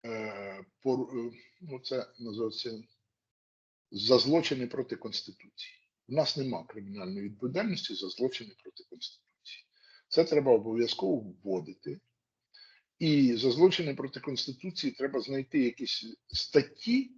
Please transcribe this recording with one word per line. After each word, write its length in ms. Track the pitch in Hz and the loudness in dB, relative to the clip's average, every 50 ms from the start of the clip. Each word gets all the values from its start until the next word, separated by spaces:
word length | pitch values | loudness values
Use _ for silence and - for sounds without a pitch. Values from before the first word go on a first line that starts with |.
| - | -8
е, 580 | 117 113 110 110 107 101 101 101 98 95 98 95 _ _ _ | -8 -6 -6 -6 -8 -8 -8 -10 -12 -12 -14 -16 _ _ _
пор-, 360 | _ 135 127 127 123 - 135 120 | _ 0 0 0 -2 -4 -6 -6
е, 120 | 117 120 113 - - _ _ _ | -8 -8 -10 -14 -20 _ _ _
ну, 180 | 180 156 135 131 | -14 -14 -14 -12
це 280 | 131 - 131 127 107 - _ - | -8 -6 -6 -6 -6 -8 _ -14
називається 640 | 120 113 104 110 113 110 107 - - 120 113 110 110 _ _ _ _ _ _ _ _ _ _ _ _ _ _ _ _ _ _ _ _ _ | -12 -10 -4 -4 -4 -4 -4 -6 -8 -8 -10 -10 -14 _ _ _ _ _ _ _ _ _ _ _ _ _ _ _ _ _ _ _ _ _
за 280 | - 98 104 110 127 120 | -8 -4 4 6 6 6
злочини 480 | 123 135 151 165 - - 143 131 123 | 6 6 4 2 4 2 -2 -2 -2
проти 300 | 120 - 139 123 - 113 | -4 -4 -6 -4 -6 -8
Конституції. 800 | - - 110 101 - - - 95 _ - - _ - - - - _ _ _ _ _ _ - | -8 -8 -10 -10 -10 -10 -10 -18 _ -20 -20 _ -18 -18 -18 -18 _ _ _ _ _ _ -2
У 60 | 131 | 0
нас 220 | 156 147 - - | 2 2 2 0
нема 280 | 151 135 131 113 85 80 | -2 -2 -2 -2 -4 -6
кримінальної 580 | - - 110 98 98 101 104 92 92 95 101 | -10 -14 -14 -12 -12 -10 -8 -8 -8 -6 -6
відповідальності 720 | 101 101 107 - 123 123 135 175 220 226 180 - - - 107 | -8 -8 -8 -6 -6 -4 -2 0 0 0 -2 -4 -4 -6 -6
за 140 | 92 101 92 | -6 -8 -8
злочини 420 | - - 123 131 - - 117 104 95 _ | -2 -2 -2 -2 -2 -4 -12 -14 -18 _
проти 220 | _ - _ - - _ | _ -20 _ -20 -20 _
Конституції. 760 | - - - - - _ _ _ _ _ _ - - - _ _ _ _ _ _ _ _ _ _ | -16 -14 -14 -14 -16 _ _ _ _ _ _ -20 -20 -20 _ _ _ _ _ _ _ _ _ _
Це 160 | - 156 170 | 4 4 4
треба 280 | 165 160 147 135 135 | 6 4 2 6 6
обов'язково 840 | 120 107 101 113 113 117 117 117 - - 98 95 170 123 107 95 87 _ | 6 6 6 0 0 0 0 0 0 -2 0 0 0 0 -2 -8 -14 _
вводити. 580 | _ 101 95 90 82 82 92 _ _ - 143 - _ _ _ _ _ _ _ _ _ _ _ - - _ _ _ _ _ _ _ | _ -4 -2 -2 -4 -8 -16 _ _ -10 -10 -10 _ _ _ _ _ _ _ _ _ _ _ -20 -20 _ _ _ _ _ _ _
І 360 | 165 160 151 143 139 123 120 | 2 4 6 6 6 6 4
за 140 | 110 123 131 | 4 2 2
злочини 440 | 120 147 175 190 180 - 170 147 135 | 6 8 6 6 6 4 -2 -2 -4
проти 260 | - 135 131 - 131 | -6 -8 -8 -8 -8
Конституції 720 | - 147 135 120 - - 127 - - 190 180 - - 135 | -8 -6 -4 -4 -6 -6 -8 -8 -10 -10 -8 -4 -4 -4
треба 280 | - - 131 139 - 131 | -2 -2 -4 -2 -2 -2
знайти 440 | 107 - 139 135 135 _ - 147 127 | -4 -2 -4 -4 -4 _ 2 2 2
якісь 400 | 117 - - 131 - - - - - - _ _ | 2 2 -2 -6 -4 -4 -6 -6 -10 -16 _ _
статті. 840 | _ - - - - - 147 - - - - - 226 240 269 269 - - | _ -6 -6 -6 4 4 4 4 4 -8 -8 0 2 2 2 2 0 -10